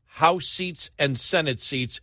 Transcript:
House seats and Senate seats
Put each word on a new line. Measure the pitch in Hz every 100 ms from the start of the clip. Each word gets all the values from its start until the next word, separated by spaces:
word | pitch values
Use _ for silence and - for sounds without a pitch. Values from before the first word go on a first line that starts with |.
| _
House | - 156 180 -
seats | - 185 156 - -
and | 143 127
Senate | - 185 156 123
seats | - 135 123 -